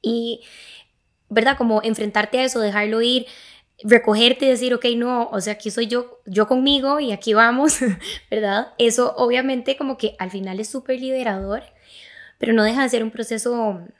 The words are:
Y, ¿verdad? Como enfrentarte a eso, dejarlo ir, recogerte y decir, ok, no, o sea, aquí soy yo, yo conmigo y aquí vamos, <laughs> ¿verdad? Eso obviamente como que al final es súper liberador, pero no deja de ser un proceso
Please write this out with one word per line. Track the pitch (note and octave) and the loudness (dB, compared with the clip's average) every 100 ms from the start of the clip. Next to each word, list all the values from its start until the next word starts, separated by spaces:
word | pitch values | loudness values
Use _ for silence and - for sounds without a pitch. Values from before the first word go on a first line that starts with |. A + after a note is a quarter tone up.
Y, | G#3+ A#3 A#3 A#3 - - - - _ _ _ _ _ | -2 -4 -4 -8 -14 -20 -20 -20 _ _ _ _ _
¿verdad? | G#3 A#3 C4+ | 2 2 2
Como | A#3+ G#3+ | 2 2
enfrentarte | A3+ A3 G#3 G#3 G#3+ B3 | 0 -4 -2 -2 0 0
a | |
eso, | C4 B3 | 0 0
dejarlo | G#3+ G3+ G#3 A3 | 0 0 -2 0
ir, | A#3+ B3+ B3 - - - _ _ | 0 0 -2 -18 -20 -20 _ _
recogerte | G#3 A#3 A#3 G#3+ A#3 B3+ C4+ | 4 6 6 4 4 4 2
y | |
decir, | B3 B3+ | 2 0
ok, | A#3+ A#3+ A#3 | 0 0 -2
no, | A#3+ B3 A#3 | -2 -2 -2
o | G#3 | -4
sea, | F#3 | -4
aquí | G#3 G#3+ | -6 -6
soy | A3 A#3 | -4 -2
yo, | A#3+ A#3+ - - | -4 -6 -16 -6
yo | F#3+ G#3+ | 0 2
conmigo | B3+ C4+ C#4 C4+ D4 | 2 4 2 0 0
y | C4+ | -2
aquí | G3+ - | -4 2
vamos, | G#3+ A#3 B3 D4+ - B3+ F3+ | 4 4 4 0 2 -2 -4
<laughs> | - - _ | -8 -14 _
¿verdad? | G#3+ G#3 G3+ B3+ - | -4 -2 -2 -4 0
Eso | A#3 A3+ B3 - | 0 2 0 0
obviamente | A#3+ B3 C4 C4 B3 C4+ | 0 2 0 -2 -4 -4
como | C#4 C4 | -4 -4
que | G#3+ - | -6 -6
al | F#3 | -8
final | G3 F#3+ F#3+ | -8 -8 -8
es | A3 | -8
súper | C4+ B3+ C4 | -8 -6 -6
liberador, | C4 C4 A#3+ F#3+ F#3+ A3 - _ _ - - - - _ | -4 -4 -4 -4 -6 -8 -10 _ _ -20 -20 -20 -20 _
pero | A#3 | 2
no | A3+ | 4
deja | G#3+ B3 | 4 2
de | C4 | 0
ser | B3 | 0
un | A3 | -2
proceso | A3 A3+ A3+ A#3+ A#3+ A3 F#3 F3 _ | -6 -6 -2 -2 0 -2 -4 -12 _